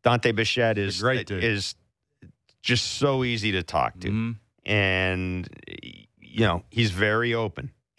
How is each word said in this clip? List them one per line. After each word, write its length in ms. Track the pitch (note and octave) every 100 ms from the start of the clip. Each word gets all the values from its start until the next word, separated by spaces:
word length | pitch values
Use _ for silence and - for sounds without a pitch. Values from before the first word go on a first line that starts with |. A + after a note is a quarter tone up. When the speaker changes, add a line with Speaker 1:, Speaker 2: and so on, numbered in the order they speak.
Speaker 1:
Dante 280 | A#2+ A#2+ A#2+
Bichette 460 | A2 A2 - A#2 G2+
Speaker 2:
He's 80 | G2
a 20 |
Speaker 1:
is, 140 | F2+
Speaker 2:
great 260 | A2+ C3 F#2+
dude. 160 | F#2+
Speaker 1:
is 320 | A2+ G2+ F#2+ - _ _ _ _ - _ _ _
just 300 | - A#2+ -
so 300 | - C#3 C3
easy 280 | B2 A#2 G#2
to 100 | F#2
talk 380 | E2 D#2+ A#1+ F2+
to. 80 | F2+
Speaker 2:
Mm-hmm. 240 | G#2+ A2+ A2 _ _ -
Speaker 1:
And, 840 | G#2 G2 F#2 F#2 F#2 F2+ F2+ F2+ - - - - - - _
you 200 | - G#2+
know, 240 | G#2+ E2+ -
he's 180 | - A2
very 460 | F2+ G#2 A2 A#2+ A#2
open. 340 | A2 - C3+ _ _